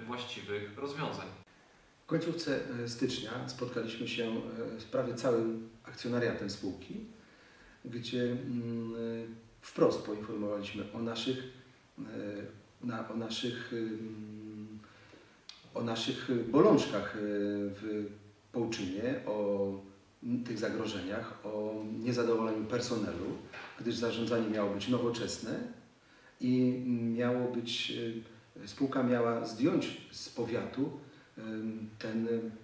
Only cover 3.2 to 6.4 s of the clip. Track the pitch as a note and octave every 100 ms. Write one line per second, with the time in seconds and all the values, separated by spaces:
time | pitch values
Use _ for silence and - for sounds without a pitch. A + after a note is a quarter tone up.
3.2 | - B2 C3 - A#2+ A#2 A2+ - A2+ -
4.2 | A2+ A2+ - A2+ A#2 A2+ - C3 A#2 A#2
5.2 | C3 A2+ A2+ A2+ - - - - A#2+ A#2+
6.2 | D#3 -